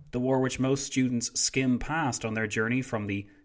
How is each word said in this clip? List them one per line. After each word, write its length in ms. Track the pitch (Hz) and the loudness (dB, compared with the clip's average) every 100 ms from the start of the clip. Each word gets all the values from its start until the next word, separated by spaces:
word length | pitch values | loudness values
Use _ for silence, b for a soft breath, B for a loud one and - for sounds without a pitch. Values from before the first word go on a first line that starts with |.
| - | -8
the 80 | 123 | -2
war 220 | 127 131 | 2 2
which 180 | 131 - | 2 0
most 260 | 131 135 | 0 0
students 460 | - - 127 123 - - | 0 0 2 0 -2 0
skim 380 | - 131 131 120 | 0 2 2 2
past 460 | - 156 147 113 | 0 -2 -2 -2
on 100 | 113 | -4
their 140 | 110 110 | -2 0
journey 340 | 110 110 127 | 0 0 0
from 240 | 127 113 104 | 0 -4 -2
the 220 | 101 101 B | -4 -6 B